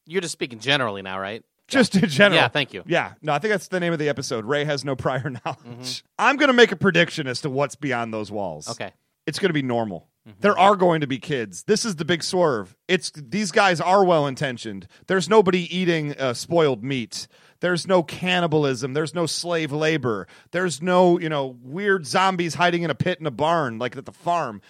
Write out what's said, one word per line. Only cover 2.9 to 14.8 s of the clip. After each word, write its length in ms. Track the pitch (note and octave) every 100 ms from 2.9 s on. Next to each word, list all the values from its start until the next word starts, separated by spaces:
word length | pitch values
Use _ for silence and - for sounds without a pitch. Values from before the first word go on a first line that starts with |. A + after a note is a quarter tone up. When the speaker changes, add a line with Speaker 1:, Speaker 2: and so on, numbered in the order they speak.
| E3 G2+ -
Speaker 2:
No, 100 | D3+
I 60 | C#3+
think 120 | G#3+
that's 160 | G3+ -
the 120 | F#3
name 120 | F3
of 60 | E3
the 80 | D3
episode. 360 | C#3+ C3 A#2+
Ray 200 | G#2+ C#3+
has 200 | D3 C#3+
no 100 | C3+ C3
prior 340 | D#3 B2+ C3
<laughs> 140 | B2
knowledge. 140 | - -
Speaker 1:
Mm-hmm. 420 | A#2+ A#2+ B2+ B2+ _ -
Speaker 2:
I'm 180 | G#3+ C#4
gonna 140 | D4
make 200 | B3 A#3
a 40 | F#3
prediction 520 | G3 E3+ E3+ - C3
as 120 | A#2+
to 80 | D3+
what's 260 | C3 C#3+ -
beyond 360 | D3 A#2+ A#2
those 200 | A2 G#2
walls. 360 | G#2 F#2+ D#2 F#2
Speaker 1:
Okay. 220 | A#2 G2+ _ _ _ -
Speaker 2:
It's 120 | D3+
gonna 160 | F#3+
be 80 | D3+
normal. 460 | C3 A#2+ A2 E2+ _ _ -
Speaker 1:
Mm-hmm. 120 | G2+
Speaker 2:
There 180 | G3+ F3
are 160 | G3
going 280 | G3+ F3+ D#3+
to 40 | C#3+
be 120 | C3
kids. 440 | - C#3 G#2+ -
This 200 | - G#3+
is 120 | A#3 D#3+
the 80 |
big 200 | D#3+ E3+
swerve. 500 | - F#3 E3 A#2 F#2 _ -
It's, 240 | F3+ -
these 380 | D3+ C3 F#3+ G#3
guys 280 | G#3+ G3 E3
are 240 | E3+ G3
well-intentioned. 840 | F#3 E3 C#3+ C3 D3 A#2+ A2+ G2